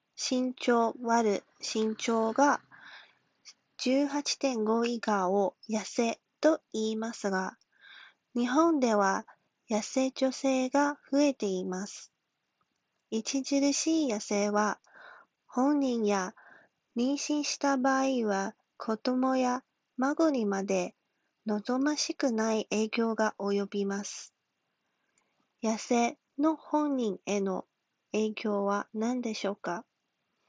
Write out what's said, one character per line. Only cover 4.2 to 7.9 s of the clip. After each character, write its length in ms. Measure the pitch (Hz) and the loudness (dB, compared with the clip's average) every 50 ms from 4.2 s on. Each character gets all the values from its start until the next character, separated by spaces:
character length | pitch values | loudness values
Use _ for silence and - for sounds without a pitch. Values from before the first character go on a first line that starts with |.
| 285 - - | -2 -2 -4
点 300 | - - 269 254 220 214 | -2 -2 -2 0 0 0
五 200 | 214 220 233 233 | 2 2 2 2
以 140 | 240 240 226 | 0 -2 -2
下 300 | - 220 208 196 185 180 | -2 0 0 2 2 2
を 260 | 196 202 196 180 - _ - - | 2 2 2 0 -2 _ -8 -4
痩 100 | 214 208 190 | -4 -4 -4
せ 340 | - - - 233 233 - - _ _ _ - | -4 -2 0 0 0 -2 -6 _ _ _ 2
と 180 | - 311 320 - _ _ - | 4 4 4 4 _ _ -4
言 160 | 220 220 220 | -2 -2 -2
い 60 | 220 220 | -2 -2
ま 160 | 220 226 226 | -4 -6 -8
す 160 | - - 202 | -4 -4 -2
が、 280 | 190 185 185 - - _ _ _ _ _ - - | -2 0 -2 -4 -8 _ _ _ _ _ -20 -20